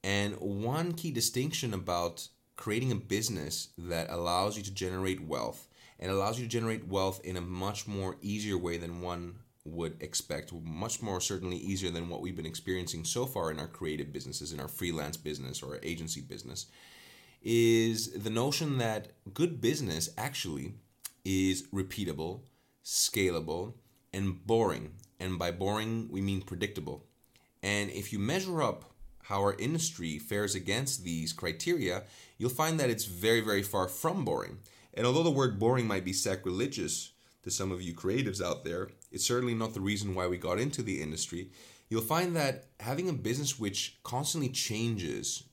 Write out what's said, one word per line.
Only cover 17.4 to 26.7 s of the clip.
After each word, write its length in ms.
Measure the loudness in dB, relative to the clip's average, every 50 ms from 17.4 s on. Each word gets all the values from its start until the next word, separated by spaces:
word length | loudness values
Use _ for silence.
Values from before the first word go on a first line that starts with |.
is 680 | -2 2 6 8 8 10 10 8 8 6 4 0 -2 -4
the 180 | -6 -4 -4 0
notion 480 | 2 2 2 4 2 2 0 2 2 2
that 300 | 2 2 0 -2 -6 -10 -18 _ _ -10 0
good 260 | 0 0 0 2 2
business 500 | 2 2 2 2 -2 -2 0 -2 -2 -2 -2
actually 580 | -4 -4 -4 -4 -4 -4 -4 -4 -4 -6 -6 -10 -12 _ _ _ _ -14 -14 -14 _ _
is 420 | 2 4 6 6 6 4 2 -2 -2 -2
repeatable, 680 | -2 -2 -2 -2 -4 -2 -2 -2 -2 -4 -4 -4 -8 -12 -18 _ _ _ _ _ _ _
scalable, 880 | -2 2 2 2 4 4 4 4 4 4 2 -2 -2 -4 -4 -4 -6 -10 -16 _ _ _ _ _ _ -4
and 320 | -2 0 0 -2 -2 2
boring. 440 | 4 4 6 6 4 2 0 -6 -10 -12 -16 -20 -20 _ _
And 180 | -2 -2 0 0
by 120 | 0 0
boring, 580 | 0 0 0 2 2 2 0 0 -2 -2 -4 -2
we 120 | -2 0
mean 180 | 2 2 2 0
predictable. 640 | -2 -4 -4 -2 -2 -2